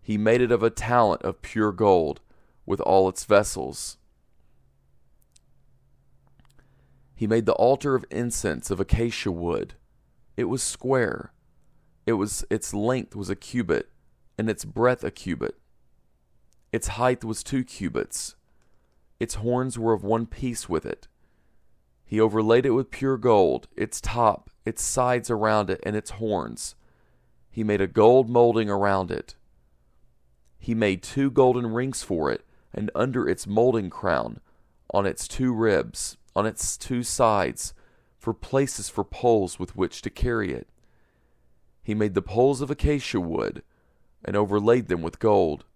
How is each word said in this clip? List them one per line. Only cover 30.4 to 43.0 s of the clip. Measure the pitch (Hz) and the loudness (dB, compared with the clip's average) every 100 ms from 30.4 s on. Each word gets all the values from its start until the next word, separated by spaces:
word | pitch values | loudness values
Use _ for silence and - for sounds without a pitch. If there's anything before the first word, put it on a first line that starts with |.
| _ _ | _ _
He | - | -6
made | 113 104 92 | 0 0 0
two | - - 139 | -4 -2 0
golden | 127 127 123 120 | 4 4 4 -2
rings | 113 131 127 | -4 -4 -6
for | - 87 73 | -6 -2 -2
it, | 53 - _ _ | -2 -8 _ _
and | - 107 - | -8 -6 -2
under | 123 131 76 | -2 0 -2
its | 92 - | -2 -2
molding | 104 120 117 92 | 2 4 2 -2
crown, | - 95 76 58 57 _ _ _ _ _ | -6 -2 -2 -2 -10 _ _ _ _ _
on | - 98 | -2 0
its | - - | -2 -8
two | - 127 | -2 -2
ribs, | 113 113 92 58 - - - _ | 2 2 2 0 -8 -10 -12 _
on | - 107 | -2 -2
its | - - - | -2 -8 -8
two | - 123 | -6 -6
sides, | 123 - 120 104 80 62 - - _ _ _ _ | -4 2 2 4 0 -4 -12 -12 _ _ _ _
for | - | -8
places | 110 - 135 139 - 104 | -8 -2 -2 -2 -4 -10
for | - | -6
poles | 101 - 123 113 92 - | -6 -2 2 4 2 -4
with | 90 - | -10 -4
which | 90 - | -4 -4
to | - | -12
carry | - 123 117 98 | -4 -2 -2 -4
it. | 62 - _ _ _ _ _ _ _ _ _ _ _ | -6 -10 _ _ _ _ _ _ _ _ _ _ _
He | - | -6
made | 107 107 | 0 0
the | 95 | 0
poles | 90 104 131 135 | -2 2 4 4
of | 139 | -4
acacia | 143 - 147 | -2 0 0